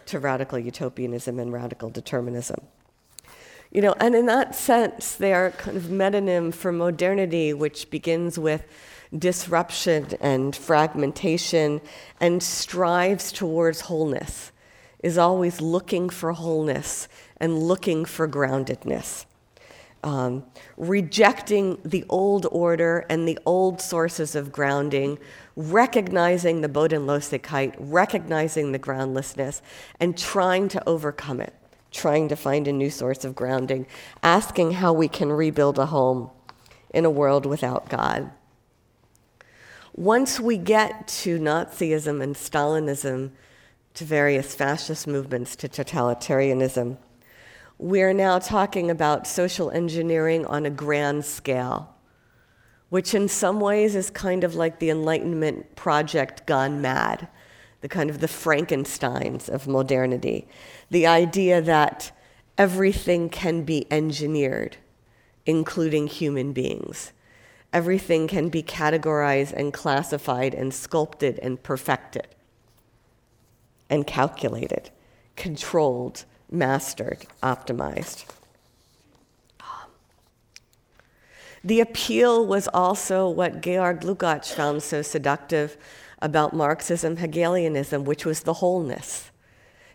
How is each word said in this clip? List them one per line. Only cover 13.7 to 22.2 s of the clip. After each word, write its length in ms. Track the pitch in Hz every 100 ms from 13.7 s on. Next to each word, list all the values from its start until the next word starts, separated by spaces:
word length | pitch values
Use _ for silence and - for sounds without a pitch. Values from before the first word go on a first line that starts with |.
| 160
wholeness, 720 | - 160 156 127 - - - _ _ - - -
is 140 | 175 170
always 420 | 175 185 175 175
looking 500 | 160 180 175 175 180
for 220 | - 165
wholeness 800 | 160 165 156 151 135 - - - - - -
and 200 | 165 160
looking 440 | 165 180 190 160 156
for 200 | - 160
groundedness. 1000 | 143 131 135 131 127 - 131 - - - _ _ _ - - - _
Um, 420 | 151 139 127 131 - - - -
rejecting 1040 | 165 202 160 214 208 - - 208 196 -
the 220 | 165 175 -
old 380 | 185